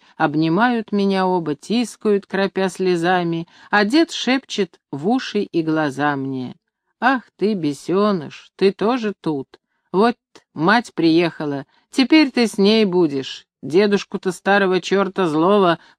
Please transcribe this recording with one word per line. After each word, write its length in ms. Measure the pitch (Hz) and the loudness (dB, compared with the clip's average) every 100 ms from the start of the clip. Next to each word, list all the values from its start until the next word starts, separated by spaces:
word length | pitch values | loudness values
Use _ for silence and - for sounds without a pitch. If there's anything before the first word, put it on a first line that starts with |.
| _ - | _ -4
обнимают 760 | 160 156 160 170 247 233 214 | -2 0 0 2 0 -2 -2
меня 340 | 202 196 190 185 | -2 0 0 0
оба, 300 | 185 151 143 | -2 -4 -8
тискают, 720 | - 233 233 - 214 202 - | -4 -4 -4 -4 -2 -2 -2
кропя 420 | 190 196 190 190 | -4 -2 -2 -4
слезами, 800 | - 185 175 170 185 170 165 170 - - | -2 -2 0 0 0 -2 -4 -8 -16 -2
а 140 | 208 | 0
дед 280 | 208 294 320 | 2 2 0
шепчет 640 | - - 262 - - 190 _ _ | -2 -2 -2 -4 -6 -6 _ _
в 160 | 139 170 | -6 -2
уши 320 | 165 - 208 | -2 -2 -4
и 220 | - 175 | -4 -4
глаза 520 | 160 156 151 135 147 | -2 -2 -2 -2 -2
мне: 400 | 139 135 131 123 - _ _ _ _ | -2 -6 -8 -10 -14 _ _ _ _
«Ах 240 | 240 262 - _ | -2 0 -4 _
ты, 180 | 202 | -2
бесёныш, 1000 | 208 147 139 - 185 208 190 135 - - | 0 -4 -4 -2 0 0 -2 -6 -16 -20
ты 160 | - 196 | 0 0
тоже 440 | - 202 254 214 - | 0 -2 -2 -4 -6
тут». 280 | 165 143 127 _ _ _ _ 180 | -6 -6 -8 _ _ _ _ 0
Вот 220 | 233 - _ _ _ | 0 0 _ _ _
мать 400 | - 170 226 - | -2 0 0 -2
приехала, 720 | - 165 165 170 - 151 139 - _ _ | 0 2 2 0 -4 -8 -8 -12 _ _
теперь 400 | - 247 311 294 | -2 4 4 4
ты 160 | 247 226 | 2 0
с 120 | - | 2
ней 260 | 196 220 | 4 4
будешь. 640 | 208 175 165 139 131 - - _ | 2 2 2 0 -8 -12 -20 _
Дедушку-то 680 | 127 165 208 202 - 190 190 | -2 2 2 0 -4 -8 -6
старого 520 | 175 190 202 190 185 | -4 0 2 2 0
чёрта 440 | - 190 190 190 175 | 0 0 0 -2 0
злого 520 | 151 170 208 180 165 _ | 2 2 4 2 0 _